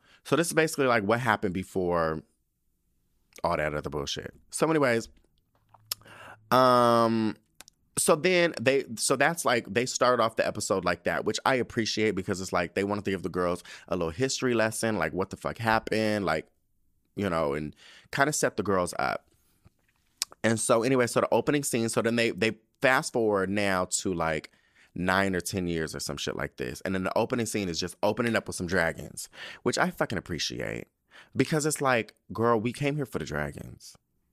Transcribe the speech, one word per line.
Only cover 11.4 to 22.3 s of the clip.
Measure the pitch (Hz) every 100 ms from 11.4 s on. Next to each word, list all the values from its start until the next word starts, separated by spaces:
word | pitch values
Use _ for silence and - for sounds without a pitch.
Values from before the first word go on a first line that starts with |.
| -
I |
appreciate | 131 107 - 110 - 107
because | 92 92 92
it's | 92
like | 90 85
they | -
wanted | 101 101 101
to |
give | 95
the | 85
girls | 90 87 90 - - -
a | 92
little | 82
history | 80 135 - 131
lesson, | 113 110 - 117 104
like, | 80
what | 87 98
the | -
fuck | 71 76
happened, | 113 110 - 110 110 107 90
like, | 78 - _ _ _ _ _ _ -
you | 98
know, | 82 76
and | 71 76 - - - _
kinda | - 139
set | 151 139 -
the |
girls | 95 95 87 -
up. | 64 50 _ _ _ _ _ _ _ _ _ - - -
And | 110 113
so | - 117
anyway, | 117 131 120
so | 131
the | -
opening | 113 117 143
scene, | 139 123 113
so | 120
then | 113 117
they, | 117